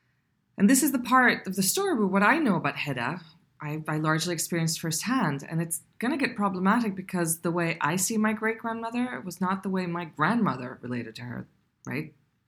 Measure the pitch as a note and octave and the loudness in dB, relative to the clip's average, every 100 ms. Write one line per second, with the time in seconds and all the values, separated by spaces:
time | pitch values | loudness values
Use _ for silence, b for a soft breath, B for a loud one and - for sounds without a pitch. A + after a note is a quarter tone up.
0 | b b _ _ _ - G3+ C4+ D#4 B3+ | b b _ _ _ 4 6 6 4 0
1 | - B3+ B3 - - F#3+ F#3+ - G4 C#4 | 4 6 6 4 -2 -2 0 2 0 2
2 | G3 G3 G3+ C#4+ C#4+ E3+ C#3+ - D3 B2+ | 2 4 4 4 4 2 0 -2 -4 -2
3 | A#2+ F3 - - _ - D3+ D#3 D#3 D#3 | -2 -4 -10 -20 _ -12 -8 -8 -4 0
4 | D#3 D#3+ E3+ E3 - F3 D#3+ D#3+ E3 D#3+ | 2 2 0 -4 -2 0 0 -2 -2 -4
5 | - B3 F3 C#3+ - E3 E3 - - - | 0 0 0 -2 -4 -4 -4 -6 -10 -6
6 | A#3 D4+ C4 A3 G3+ F#3 F#3+ A#3+ A3 F#3 | -2 0 -2 0 -2 2 2 2 2 -4
7 | F3+ F3+ E3+ E3 F3 E3+ E3+ - C#3+ F3+ | -4 -2 0 0 -2 0 0 0 -2 0
8 | F#3+ A3 G#3+ G#3+ A3 A3+ A3+ A3+ A3+ A#3+ | 0 0 0 0 -2 -2 -6 -6 -6 -4
9 | B3 B3 G3 F3 F#3 F#3+ G3 F#3+ F3+ E3+ | -4 -4 -10 -4 -2 -2 -2 -2 0 -4
10 | E3+ - D#3 A#3 F#3 B2+ B2 B2+ A#2+ B2 | -6 0 2 2 2 0 -6 -10 -6 -6
11 | A2+ A2 B2 B2 B2+ _ _ _ - B2 | -6 -10 -10 -10 -10 _ _ _ -8 -6
12 | D#3 - _ _ | -6 -12 _ _